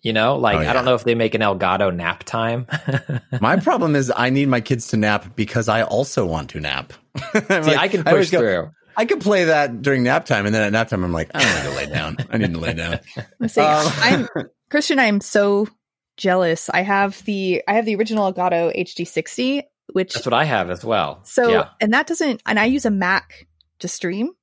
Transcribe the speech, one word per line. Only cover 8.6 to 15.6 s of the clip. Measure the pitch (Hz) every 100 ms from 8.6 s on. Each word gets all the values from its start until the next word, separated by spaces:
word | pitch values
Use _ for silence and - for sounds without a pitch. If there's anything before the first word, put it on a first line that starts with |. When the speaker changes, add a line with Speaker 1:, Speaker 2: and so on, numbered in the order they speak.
| 156 - _ -
Speaker 2:
"I | 233
can | 403
play | 185 202 170
that | 156 143 120
during | 139 135
nap | 123 147 -
time." | 117 101
And |
then | 110
at | 107
nap | 107 113
time, | 104
I'm | 90
like, | 85 80
"I | -
don't | 131 82 71
need |
to | 67
lay | 71
down. | 73 78 - 123
I | 113
need | 95
to | 82
lay | 82 82
down." | 82 85 - -
Speaker 3:
<laughs> | 117 _
I'm | 226
saying, | - 151
Speaker 2:
Um, | 151 156 143 220 190 127 -
Speaker 3:
I'm, | - _ _
Christian, | 294 294 285
I'm | 240 202
so | - 214 202 202